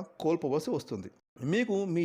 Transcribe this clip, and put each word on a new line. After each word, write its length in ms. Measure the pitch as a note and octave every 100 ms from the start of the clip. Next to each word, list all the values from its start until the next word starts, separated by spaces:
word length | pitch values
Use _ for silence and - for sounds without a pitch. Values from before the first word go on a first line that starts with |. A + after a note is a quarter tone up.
| F#3+ -
కోల్పోవలసి 480 | D#3 E3+ D3+ C#3+ D#3+ E3
వస్తుంది. 340 | - G#2 F#2 - _ - B2
మీకు 220 | G3 A#3+ G3 G3
మీ 80 | E3+